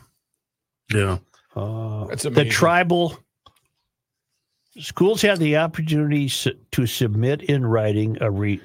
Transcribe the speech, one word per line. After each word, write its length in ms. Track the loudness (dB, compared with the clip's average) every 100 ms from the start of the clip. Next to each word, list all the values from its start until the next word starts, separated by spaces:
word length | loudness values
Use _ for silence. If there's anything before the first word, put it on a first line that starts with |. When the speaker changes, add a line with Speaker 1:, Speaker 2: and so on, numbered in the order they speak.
| _ _ _ _ _ _ _ _ _
Speaker 1:
Yeah. 240 | 0 0 -2 -8 _ _ -8
Speaker 2:
Uh, 500 | -8 -6 -8 -8 -8
Speaker 3:
That's 180 | -6
Speaker 2:
the 60 | 0
Speaker 3:
amazing. 220 | 0 2
Speaker 2:
tribal 680 | 2 2 4 2 2 0 -4 _ _ _ _ _ _ _ _ _ _ _ _ _ _ _ -18
schools 420 | -14 2 2 4
have 160 | 2 2
the 180 | 2 2
opportunity 680 | 2 -2 -2 0 2 0 0
s-, 220 | -2 -4 -6 _
to 140 | -2 -2
submit 580 | 0 -2 0 0 -2
in 220 | -2 0 2
writing 520 | 2 2 0 -2 -2
a 80 | -2
re-, 320 | -2 -2 -4